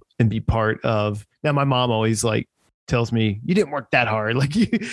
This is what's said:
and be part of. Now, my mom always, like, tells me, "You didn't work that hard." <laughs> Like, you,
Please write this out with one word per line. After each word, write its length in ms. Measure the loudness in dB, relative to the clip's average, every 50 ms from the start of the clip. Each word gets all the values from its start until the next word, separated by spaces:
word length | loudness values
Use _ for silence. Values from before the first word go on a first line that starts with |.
| -12 _ _ 0
and 100 | 0 0
be 100 | 0 0
part 420 | -2 0 0 2 2 0 0 -2 -2
of. 420 | -2 0 0 0 -2 -2 -4 -8 _ _ _ -2
Now, 100 | 0 0
my 100 | 2 2
mom 260 | 2 2 2 2 0
always, 340 | 0 0 2 0 0 0 0
like, 240 | 0 0 -2 -2 -6 _ _ _ _ _ _ _ -2
tells 260 | -2 0 0 0 0
me, 260 | 0 0 0 -2 -2 -2
"You 100 | 0 0
didn't 160 | 2 0 0
work 180 | -2 -8 -4 -2
that 160 | 0 0 0 0
hard." 280 | 0 -2 -2 -2 0
<laughs> 80 | 0 0
Like, 120 | 0 0
you, 120 | 0 0 2 0 -2 -4 -4